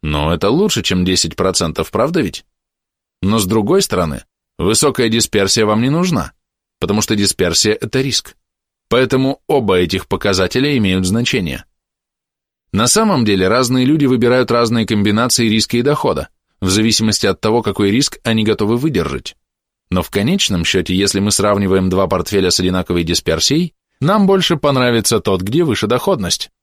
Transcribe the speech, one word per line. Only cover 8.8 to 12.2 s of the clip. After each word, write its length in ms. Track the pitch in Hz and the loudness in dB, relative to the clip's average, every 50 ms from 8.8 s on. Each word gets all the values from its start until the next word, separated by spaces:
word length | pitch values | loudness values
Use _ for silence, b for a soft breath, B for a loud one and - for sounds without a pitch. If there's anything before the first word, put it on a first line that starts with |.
| _ _ | _ _
Поэтому 540 | - 120 131 117 - 131 131 135 139 - _ | 0 2 2 2 2 0 0 0 -2 -4 _
оба 300 | _ 156 143 120 98 95 90 | _ 0 0 2 2 2 2
этих 300 | 90 82 - 92 - _ | 2 2 0 -4 -4 _
показателя 680 | - 92 - 101 98 90 95 90 - 127 131 147 147 131 | -6 -4 -2 -2 0 0 0 0 0 -2 0 0 0 0
имеют 280 | 107 95 92 92 92 | 0 2 0 0 0
значение. 600 | 90 95 113 120 - - 127 95 78 65 60 - _ _ _ _ _ _ _ _ _ _ _ | 0 0 0 -2 -2 -2 -2 -4 -4 -6 -10 -12 _ _ _ _ _ _ _ _ _ _ _